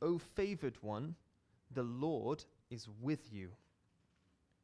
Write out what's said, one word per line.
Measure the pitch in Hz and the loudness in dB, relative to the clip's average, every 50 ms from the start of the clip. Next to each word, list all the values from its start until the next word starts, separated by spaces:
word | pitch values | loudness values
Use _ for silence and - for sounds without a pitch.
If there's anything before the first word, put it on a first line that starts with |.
O | 143 170 175 165 | 4 4 4 4
favored | - - - - 196 202 202 165 151 127 - - | 2 -2 2 2 2 2 2 0 0 -2 -2 -2
one, | - 107 107 107 139 160 170 - - _ _ _ _ _ - _ _ _ | -2 -2 -2 0 -2 -4 -6 -8 -12 _ _ _ _ _ -20 _ _ _
the | 127 131 | 0 0
Lord | 123 120 120 127 143 165 156 120 104 120 120 - - - - - _ _ | 0 0 0 0 2 2 2 2 2 0 0 -2 -4 -12 -20 -20 _ _
is | 123 113 - 110 104 107 | -10 -10 -8 -10 -10 -4
with | 120 143 156 - - 110 | 0 0 0 0 -2 -8
you.'" | 110 98 95 90 104 - _ _ _ _ _ _ _ _ _ _ _ _ _ _ _ _ _ _ _ _ | -8 -8 -6 -8 -10 -14 _ _ _ _ _ _ _ _ _ _ _ _ _ _ _ _ _ _ _ _